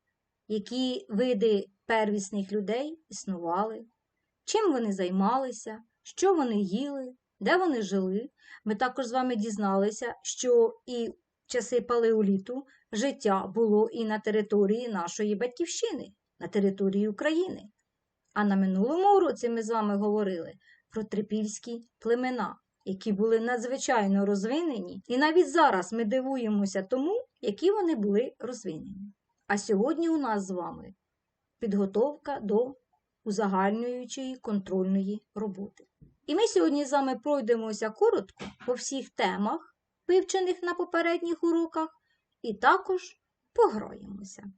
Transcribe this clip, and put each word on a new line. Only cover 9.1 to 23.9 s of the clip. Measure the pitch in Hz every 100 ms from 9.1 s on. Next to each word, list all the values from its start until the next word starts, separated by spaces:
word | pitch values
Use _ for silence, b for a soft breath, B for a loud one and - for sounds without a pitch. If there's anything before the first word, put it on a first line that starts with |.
вами | 254 254 226
дізналися, | 226 202 196 196 208 214 240 -
що | - - 247 240 226 - -
і | 240 220
в | - _ _ -
часи | 247 - 240
палеоліту | 240 240 226 220 202 190 214 262 277 b b
життя | 214 277 - 208 196 196
було | 196 226 208 220
і | 233
на | 220 214
території | 220 214 208 208 196 226 240
нашої | 196 170 - 208
батьківщини, | 208 247 247 339 - 466 269 196 _ _ -
на | -
території | 208 196 196 196 202 214
України. | 208 302 320 370 - 196 _ _ _ _ _ _
А | 208
на | 208 196
минулому | 190 190 233 339 392 392
уроці | 311 208 240
ми | 226
з | 214
вами | 226 208 202
говорили | 208 214 190 175 165 - b b b
про | 226
трипільські | 214 208 214 214 214 - 240 233 - _
племена, | 220 240 254 247 190 - _ _
які | 196 190 220
були | 196 226 226
надзвичайно | 233 247 240 262 -